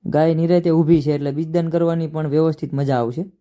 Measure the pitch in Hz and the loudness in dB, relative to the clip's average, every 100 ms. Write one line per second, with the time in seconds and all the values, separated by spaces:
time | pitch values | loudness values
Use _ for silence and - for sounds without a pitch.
0 | - 147 160 160 165 175 175 165 156 165 | -2 0 2 2 2 2 2 2 4 4
1 | 139 147 143 135 165 170 165 165 170 165 | 2 -2 -2 -4 -2 -2 -2 0 0 0
2 | 160 156 156 147 160 156 147 139 139 127 | -4 -6 -2 0 0 -2 -6 -4 0 0
3 | 117 127 196 _ | -2 -6 -10 _